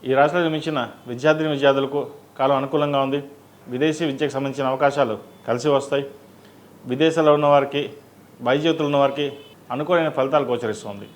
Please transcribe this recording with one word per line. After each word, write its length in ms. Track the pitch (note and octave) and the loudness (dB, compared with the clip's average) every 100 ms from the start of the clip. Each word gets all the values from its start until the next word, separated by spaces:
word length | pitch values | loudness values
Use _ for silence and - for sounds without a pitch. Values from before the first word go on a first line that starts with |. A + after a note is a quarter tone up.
| B2+ | 2
ఈ 20 | C3+ | 4
రాశిలో 220 | D3+ F3 E3 | 4 2 0
జన్మించిన 340 | D#3 D#3+ D3 A2+ - - | -2 -4 -4 -6 -10 -12
విద్యార్థిని 380 | B2 D3+ D#3 D#3 C#3 | 0 2 2 0 2
విద్యార్థులకు 460 | C#3 C3+ C3+ C#3+ B2 - - - | 2 2 0 -4 -6 -14 -20 -2
కాలం 160 | C3+ C3+ | 2 2
అనుకూలంగా 380 | C#3 D3+ D3 C#3 C3+ | 0 -2 0 0 0
ఉంది. 140 | C#3 C#3 - - - - | -2 -6 -20 -20 -20 -10
విదేశీ 300 | B2 D#3 D#3 D#3+ | -2 -2 0 -4
విద్యకు 240 | C3+ D3 C3 | -2 -4 -2
సంబంధించిన 320 | C#3 B2+ C3 | -6 -4 -4
అవకాశాలు 420 | C3 C#3+ C#3 B2 G#2 - - - | 2 0 2 -2 -2 -10 -14 -4
కలిసి 220 | A#2+ C#3+ C#3 | -2 2 0
వస్తాయి. 280 | C3+ C#3+ C#3 - - - - - - - B2+ | 0 -4 -4 -14 -20 -20 -20 -20 -20 -20 -8
విదేశాల్లో 420 | B2+ D#3+ D#3+ D#3 D3 | 0 2 4 4 4
ఉన్నవారికి, 440 | D3 C#3+ C3+ C#3+ C#3+ - - - - - A#2+ | 6 4 4 -4 -6 -12 -20 -20 -20 -6 0
వైద్యులు 400 | C#3+ E3 D#3+ D3 | 0 2 0 0
ఉన్నవారికి 380 | C#3+ C#3 D3 C#3+ - - - - B2+ | 2 0 0 -6 -8 -20 -20 -10 -6
అనుకూలమైన 360 | D#3+ F3 D#3 C#3 | 0 0 0 -2
ఫలితాలు 260 | C3+ D3 B2+ | 0 0 0
గోచరిస్తుంది. 560 | A#2+ A2+ G#2 A2 G2+ G2 | -2 -4 -6 -10 -14 -16